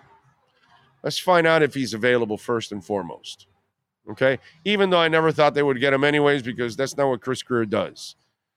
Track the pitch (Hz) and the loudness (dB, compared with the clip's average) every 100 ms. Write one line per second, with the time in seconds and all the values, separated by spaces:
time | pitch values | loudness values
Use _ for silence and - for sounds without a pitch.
0 | _ _ _ _ _ _ _ _ _ _ | _ _ _ _ _ _ _ _ _ _
1 | - - - 175 165 160 143 139 120 110 | -8 -4 2 2 4 4 2 -2 -6 -2
2 | 123 123 113 104 - 117 - 104 - 101 | 0 2 0 -6 -4 -6 -6 -12 -6 -6
3 | 85 - - - _ _ _ _ _ _ | -6 -12 -18 -20 _ _ _ _ _ _
4 | - 107 131 127 - _ 190 202 196 175 | -12 0 0 0 -6 _ -2 0 2 4
5 | 165 160 160 156 147 147 143 127 139 135 | 4 2 2 4 2 2 0 0 0 2
6 | 143 147 143 143 120 113 120 110 135 - | 2 2 2 2 -2 -6 -6 -4 -6 -2
7 | 139 123 - 127 - 123 110 104 82 - | -2 -2 -4 -6 -2 -2 0 -2 -4 -8
8 | - - _ _ _ | -18 -20 _ _ _